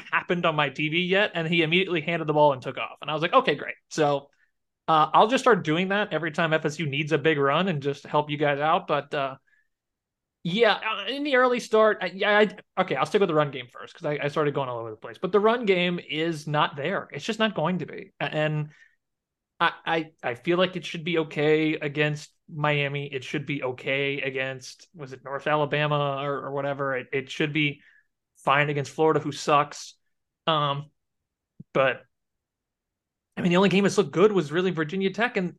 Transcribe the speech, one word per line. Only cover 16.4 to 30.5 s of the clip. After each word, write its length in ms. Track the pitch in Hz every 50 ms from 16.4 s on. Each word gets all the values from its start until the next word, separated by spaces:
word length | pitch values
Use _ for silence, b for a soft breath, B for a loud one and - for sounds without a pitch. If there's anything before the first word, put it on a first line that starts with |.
| 147
not 300 | 151 147 147 160 - -
there. 320 | 139 135 165 196 147 - -
It's 140 | 143 147 -
just 140 | - 214 220
not 160 | 220 220 -
going 240 | 220 202 190 185 170
to 60 | 147
be. 260 | - - - - - _ -
A-, 40 | 160
and 440 | - - 156 151 151 151 151 151 151 b b b b b b _ _ _ _ _ _ _ _ _ _ _ -
I, 120 | 170 160 - - -
I, 200 | - 170 165 156 156 - _
I 140 | - 131 120
feel 220 | - - 170 175 175
like 180 | 185 175 185
it 100 | 175 147
should 180 | - - 175 151
be 140 | 180 165 160
okay 540 | 156 151 - 156 147 151 156 156 156 156 156
against 580 | - 151 151 135 147 151 151 151 147 - - _ _ _ - 165
Miami. 580 | 151 151 151 147 143 143 139 143 143 143 143
It 120 | 139 131 127
should 220 | - - 156 147
be 180 | - 143 139 131
okay 580 | 127 127 - - 143 135 139 143 139 139 143
against, 640 | 131 135 131 131 131 135 131 131 127 - - - - _ -
was 160 | 175 147 131
it 140 | 131 127 -
North 220 | 131 139 135 - 151
Alabama 720 | 151 151 147 143 151 147 151 147 147 147 143 143 139 135
or, 240 | 143 143 143 131 -
or 60 | 135
whatever? 440 | 139 143 139 143 139 131 139 135 135
It, 120 | 127 123 -
it 180 | - 135 131 -
should 220 | - - 160 151
be 300 | 143 156 147 143 139 - b b b b b b b _ _ _ _ _ -
fine 240 | 147 135 143 147 147
against 240 | 147 143 135 - -
Florida, 260 | - 156 156 151 147
who 140 | - 147 147
sucks. 600 | - - 160 151 143 147 151 - - - - - _ _ _ _ _ _ _ _ _ _
Um, 380 | -